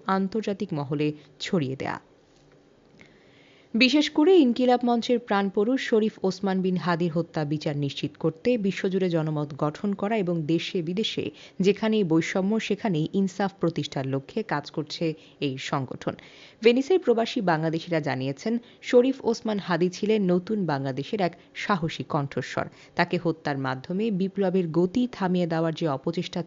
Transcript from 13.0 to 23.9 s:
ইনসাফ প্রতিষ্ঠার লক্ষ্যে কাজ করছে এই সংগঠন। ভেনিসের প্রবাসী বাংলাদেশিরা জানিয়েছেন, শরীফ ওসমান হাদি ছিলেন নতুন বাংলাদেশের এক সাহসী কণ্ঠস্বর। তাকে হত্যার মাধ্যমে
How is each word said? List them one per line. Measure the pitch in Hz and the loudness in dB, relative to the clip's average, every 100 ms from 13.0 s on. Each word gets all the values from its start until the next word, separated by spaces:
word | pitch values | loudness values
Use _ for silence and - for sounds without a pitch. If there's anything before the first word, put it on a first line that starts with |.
| 156 196 | 0 0
ইনসাফ | 196 - 196 - | 0 0 -4 0
প্রতিষ্ঠার | 170 165 139 147 135 | -2 -2 -4 -4 -4
লক্ষ্যে | 135 131 - 220 | -4 -4 -6 -4
কাজ | 151 143 | -4 -6
করছে | - 151 - 165 156 - - | -8 -8 -4 -4 -4 -10 -6
এই | 143 131 - | -4 -4 -4
সংগঠন। | 147 131 - - - - - - - | -4 -4 -6 -8 -8 -10 -20 -20 2
ভেনিসের | 214 240 262 370 | 4 4 4 2
প্রবাসী | 349 226 226 - 185 | 4 2 0 0 2
বাংলাদেশিরা | 156 160 160 165 165 | 2 2 -2 -2 -2
জানিয়েছেন, | 143 131 131 139 220 233 - - | -2 -2 -4 -4 -4 -4 -6 -16
শরীফ | - 247 254 262 | 2 4 6 2
ওসমান | - 226 220 208 | -2 -2 -2 -4
হাদি | 180 170 180 180 | -2 0 0 0
ছিলেন | 202 220 185 | 0 2 4
নতুন | 180 180 214 175 | 2 0 -2 -2
বাংলাদেশের | 139 135 131 139 214 | -2 -2 -4 -4 -2
এক | 175 - - - | -2 -4 -18 -8
সাহসী | - 196 160 - - | -2 -2 -2 -6 -4
কণ্ঠস্বর। | 156 143 - - - - - - | -2 -2 -4 -6 -4 -6 -8 -8
তাকে | - 175 180 | -2 0 0
হত্যার | 170 160 - 139 | -2 -2 -2 -4
মাধ্যমে | 135 131 - | -4 -4 -4